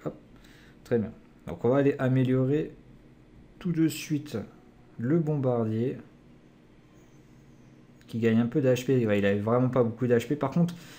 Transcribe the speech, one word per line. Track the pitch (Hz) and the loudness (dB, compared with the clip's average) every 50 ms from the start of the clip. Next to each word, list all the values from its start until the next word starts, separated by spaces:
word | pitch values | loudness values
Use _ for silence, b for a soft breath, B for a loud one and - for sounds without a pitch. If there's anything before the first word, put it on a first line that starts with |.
| - | -12
Hop. | 156 - - - - B B B B B B B B B B | -12 -12 -12 -16 -20 B B B B B B B B B B
Très | - - 123 117 | -4 -2 -2 -2
bien. | 101 92 - - - - - - - | -2 -4 -8 -16 -20 -20 -20 -18 -14
Donc | - - - - | -14 -8 -2 0
on | 117 | 2
va | 131 | 4
aller | 143 139 143 139 - | 4 4 2 2 0
améliorer | 135 127 127 131 127 123 127 131 131 131 143 156 160 - - - - - - - - - - - - - - - - - - - | 0 2 2 2 2 2 2 0 2 0 0 -2 -2 -6 -10 -18 -20 -20 -20 -20 -20 -20 -20 -20 -20 -20 -20 -20 -20 -20 -16 -8
tout | - 180 | -6 -4
de | 165 156 160 | 0 0 0
suite | 151 - - - - 156 139 - - - 104 95 - - - - - - - - - - - | 0 0 -4 -6 -6 -6 -6 -6 -6 -8 -10 -10 -10 -16 -20 -20 -20 -20 -20 -20 -18 -10 -6
le | 113 127 156 170 | -2 0 0 0
bombardier. | 156 151 151 143 127 127 123 117 113 110 110 113 117 135 147 - - - - - - - - - - - - - - - - - - - - - - - - - - - - - - - - - - - - - - - - - - | 0 0 -2 -2 0 0 0 0 0 -2 -2 -2 -2 -2 -4 -8 -14 -20 -20 -20 -20 -20 -20 -20 -20 -20 -20 -20 -20 -20 -20 -20 -20 -20 -20 -20 -20 -20 -20 -20 -20 -20 -20 -20 -20 -20 -20 -20 -20 -20 -20 -20 -20 -20 -20 -20 -16
Qui | - - 113 | -10 -4 0
gagne | 113 113 110 113 | 2 2 4 4
un | 120 | 2
peu | 120 - 160 | 2 0 2
d'H | 131 127 123 123 - | 2 2 2 2 0
P. | - 135 127 117 | 0 0 2 2
Ouais, | 107 104 101 | 2 2 2
il | 98 | 2
avait | 101 101 104 | 2 0 0
vraiment | 101 110 120 123 127 123 | 0 0 0 2 2 2
pas | 127 135 | 2 2
beaucoup | 120 110 110 - 127 | 0 0 -2 -2 0
d'H | 120 120 117 117 - | 2 2 2 2 0
P. | 147 | -4
Par | 143 139 131 | -4 -4 -2
contre, | - 170 170 175 B B B B B | 0 0 0 0 B B B B B